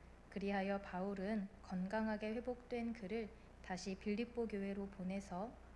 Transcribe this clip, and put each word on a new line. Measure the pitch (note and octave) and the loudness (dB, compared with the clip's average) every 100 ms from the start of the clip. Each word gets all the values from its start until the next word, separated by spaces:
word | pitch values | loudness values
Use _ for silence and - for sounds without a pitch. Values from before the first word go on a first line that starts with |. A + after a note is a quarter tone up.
| - - - | -16 -16 -6
그리하여 | G3 G3 G3+ F#3+ G3 | 0 2 4 4 2
바울은 | - F3+ G3 G3 F#3+ A3 G3 - | 2 0 0 2 2 2 0 -6
건강하게 | - F#3 F#3 A3 A3 G#3+ G#3+ A3+ | -2 0 4 4 4 2 2 0
회복된 | A#3 B3 - A#3+ A#3 | 0 -4 -2 0 0
그를 | A3+ F#3 A3+ G#3+ - - - | -2 -2 -2 -2 -6 -16 -12
다시 | - F3+ G3 F#3+ | -4 -2 -2 -2
빌립보 | G#3+ G#3 A#3 A#3 A3+ | 2 2 2 2 0
교회로 | G3+ G3 G3+ G3 | 2 0 0 -2
보내서 | - F#3 G3 G3 F3+ A3+ - - | -2 0 0 0 -2 -2 -6 -14